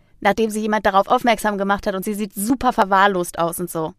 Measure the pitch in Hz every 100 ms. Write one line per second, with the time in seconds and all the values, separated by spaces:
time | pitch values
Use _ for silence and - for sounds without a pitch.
0 | _ _ 202 202 220 214 214 214 208 196
1 | - 247 247 214 208 202 196 202 214 190
2 | 214 202 214 - 208 269 254 240 190 196
3 | 202 185 175 - 170 175 175 165 160